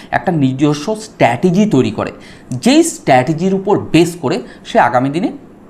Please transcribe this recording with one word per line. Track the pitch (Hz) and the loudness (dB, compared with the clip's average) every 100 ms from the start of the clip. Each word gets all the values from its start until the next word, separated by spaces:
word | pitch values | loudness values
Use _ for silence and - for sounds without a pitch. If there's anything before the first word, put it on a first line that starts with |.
| - | -8
একটা | - - | -4 -2
নিজস্ব | 165 131 131 147 151 - 214 | 0 0 0 0 0 -4 -8
স্ট্র্যাটেজি | - - 123 127 185 175 214 | -10 -2 -2 0 0 2 2
তৈরি | 135 110 | 2 0
করে, | 107 - - - - - | -2 -6 -10 -18 -20 -12
যেই | 127 226 302 | -2 2 4
স্ট্র্যাটেজির | 339 - - 131 127 156 185 | 2 -2 2 2 2 -2 -2
উপর | 190 196 196 | -2 0 -2
বেস | - 160 170 - | 2 2 2 0
করে | 123 - - - - | -4 -4 -6 -16 -2
সে | 226 | 2
আগামী | 127 123 135 | 2 2 0
দিনে | 151 254 - - - - | -2 -4 -6 -16 -20 -20